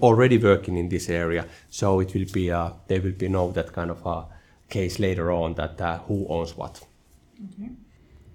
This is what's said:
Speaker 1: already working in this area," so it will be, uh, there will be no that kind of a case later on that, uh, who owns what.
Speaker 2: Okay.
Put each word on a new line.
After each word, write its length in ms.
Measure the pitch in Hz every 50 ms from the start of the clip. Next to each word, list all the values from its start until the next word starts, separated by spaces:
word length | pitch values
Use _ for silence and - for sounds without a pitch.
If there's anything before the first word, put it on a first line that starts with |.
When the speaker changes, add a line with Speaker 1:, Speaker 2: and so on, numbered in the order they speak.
Speaker 1:
already 360 | - 120 113 113 127 127 123
working 400 | 110 113 101 98 95 - - 90
in 120 | 87 87 87
this 200 | 92 85 - -
area," 360 | 85 85 85 82 85 85 80 - - - - _
so 300 | - - - 98 98 95
it 140 | 95 92 -
will 140 | 98 95 92
be, 200 | - 98 92 87
uh, 180 | 85 85 85 85 - - -
there 140 | - 95 95
will 160 | 92 95 92
be 100 | 92 92
no 240 | 92 95 92 90 87 92
that 180 | 92 87 -
kind 180 | - 87 85 87
of 160 | 82 - -
a 200 | 90 85 82 80 - - - _ _ _ _ _ _
case 300 | - 101 92 87 90 -
later 320 | 101 95 92 87 82 87
on 240 | 87 87 82 82 82
that, 260 | 78 76 76 - -
uh, 160 | 92 85 82 85 -
who 200 | - 104 98 95
owns 280 | - 80 85 85 82 -
what. 280 | - 85 - - - - _ _ _ _ _ _ _ _ _ _ 247 202
Speaker 2:
Okay. 260 | 185 - 196 208 247 254 247 - _ _ _ _ _ - - - -